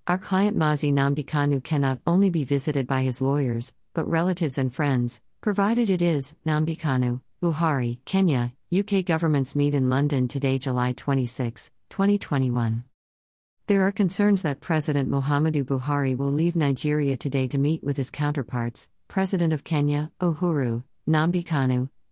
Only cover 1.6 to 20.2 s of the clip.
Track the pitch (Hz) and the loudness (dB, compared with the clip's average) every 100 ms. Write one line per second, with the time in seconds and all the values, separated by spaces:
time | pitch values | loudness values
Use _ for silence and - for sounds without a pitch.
1.6 | - 151 139 131 - 175 196 170 131 143 | 0 0 0 0 0 2 2 2 0 0
2.6 | 143 143 127 131 131 120 131 143 135 117 | 0 -2 0 0 0 0 0 0 0 -2
3.6 | 117 - _ - - 165 175 175 160 131 | -6 -12 _ -6 -2 0 0 0 -2 0
4.6 | 131 - 147 127 120 - _ _ - 202 | -2 0 0 0 0 -4 _ _ -2 0
5.6 | 202 233 226 180 175 156 135 - - 156 | 0 2 0 2 2 0 -2 -6 -2 0
6.6 | 160 156 151 131 123 123 - _ 175 151 | 0 -2 0 0 0 -2 -8 _ -2 0
7.6 | 165 139 120 120 - 190 190 131 120 - | 0 0 -2 -4 -2 0 2 2 -2 -6
8.6 | _ 180 202 196 180 160 165 147 131 143 | _ -2 0 0 0 0 2 2 0 0
9.6 | 143 143 131 131 143 139 123 139 135 131 | 0 2 2 2 2 0 0 0 0 0
10.6 | 135 127 123 123 - 135 123 - 120 120 | 0 0 -2 -2 -2 0 -2 -2 -4 -6
11.6 | - - - - 196 202 - 139 131 120 | -12 -16 -10 -2 0 0 0 0 0 0
12.6 | 117 113 123 _ _ _ _ _ _ _ | 0 -2 -6 _ _ _ _ _ _ _
13.6 | - 196 190 196 190 - 208 196 165 139 | 0 2 2 2 0 2 2 2 0 -4
14.6 | - 160 151 143 135 139 135 143 156 151 | -2 0 0 0 0 0 0 2 2 0
15.6 | 131 135 127 143 135 127 139 143 165 170 | -2 -2 -2 0 0 0 -2 0 0 0
16.6 | 147 131 147 151 143 131 143 135 131 139 | 0 0 0 0 0 -2 -2 -2 -2 0
17.6 | 143 160 143 139 131 - 147 143 127 123 | 0 0 -2 -2 -4 -2 -2 -2 -4 -4
18.6 | 117 - - _ - - 190 196 170 156 | -4 -6 -12 _ -8 -2 0 0 0 0
19.6 | - 151 147 147 151 - | -2 0 2 0 -4 -2